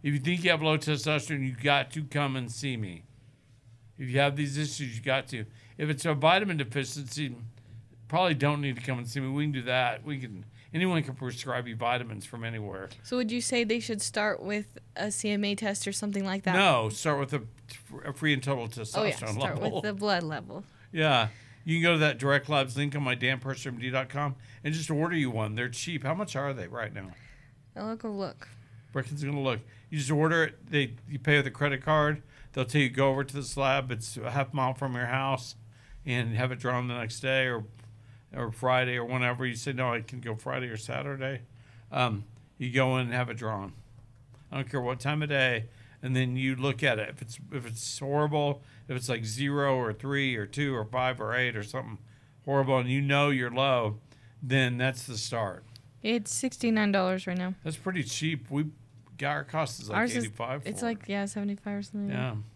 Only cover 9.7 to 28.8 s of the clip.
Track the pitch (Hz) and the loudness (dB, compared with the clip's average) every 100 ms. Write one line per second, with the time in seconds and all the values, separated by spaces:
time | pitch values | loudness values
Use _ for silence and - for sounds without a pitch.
9.7 | 127 123 110 123 143 127 95 110 - - | 2 2 0 -6 -6 -6 -10 -14 -18 -6
10.7 | 160 185 170 139 131 127 120 139 123 120 | 0 4 2 0 -4 -6 -6 -4 -4 -4
11.7 | 110 120 123 117 107 101 117 113 113 104 | -2 2 2 0 -8 -10 -8 -6 -6 -6
12.7 | 95 95 - - 247 233 240 233 247 226 | -6 -10 -12 -4 -2 0 -2 0 0 2
13.7 | 233 226 214 - - 208 - 185 208 208 | 0 0 -4 -2 0 0 0 -2 -4 -6
14.7 | - - - 208 202 214 208 202 202 220 | -14 -16 -6 -4 -2 0 2 0 0 -2
15.7 | 202 - 196 208 202 196 196 196 180 196 | -2 -2 -2 -2 -2 -2 0 2 6 8
16.7 | 131 110 104 160 143 135 143 110 - - | 8 4 0 0 2 0 -2 -6 -16 -18
17.7 | - - - - 135 151 139 127 135 117 | -18 -14 -12 -10 -2 2 2 2 -2 -4
18.7 | 117 107 - 214 143 113 107 127 139 208 | -8 -4 0 0 -2 -4 -2 -2 0 -2
19.7 | 208 208 202 208 180 165 147 87 170 202 | -2 -4 -2 0 0 0 -6 -8 -12 -14
20.7 | - - 170 156 131 107 - - - 165 | -20 -10 0 4 6 4 -2 -20 -12 0
21.7 | 165 165 165 151 120 139 143 135 147 131 | 4 6 6 4 4 4 2 4 0 2
22.7 | 123 143 143 135 123 123 131 135 127 139 | 0 -2 0 -2 0 0 0 -4 -8 -8
23.7 | 120 123 131 131 143 147 135 - - 143 | -6 -2 -2 -2 -2 -2 -4 -12 -6 -4
24.7 | 156 156 147 165 170 131 113 107 107 123 | -2 0 0 2 2 2 2 0 0 -4
25.7 | 120 - 160 131 170 196 135 143 131 87 | -4 -4 -4 -2 -2 -2 -2 -4 -4 -6
26.7 | 120 107 101 95 87 - - - - - | -6 -6 -8 -12 -14 -20 -20 -20 -20 -18
27.7 | - 208 226 226 202 190 - - - - | -10 -8 -6 -6 -4 -6 -8 -18 -20 -20
28.7 | - | -20